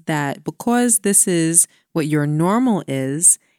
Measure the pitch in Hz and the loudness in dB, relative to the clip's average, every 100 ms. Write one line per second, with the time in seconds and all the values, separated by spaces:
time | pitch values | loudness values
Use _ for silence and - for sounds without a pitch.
0 | 165 151 143 - - - - 240 247 220 | -4 -4 -4 -6 -10 -6 -2 0 0 0
1 | 202 202 - 170 160 165 - _ _ 170 | 0 0 2 2 2 0 -2 _ _ -4
2 | 151 151 147 151 175 220 254 196 147 135 | 0 0 0 0 2 2 2 0 -2 -4
3 | 131 143 175 - _ | -4 0 0 0 _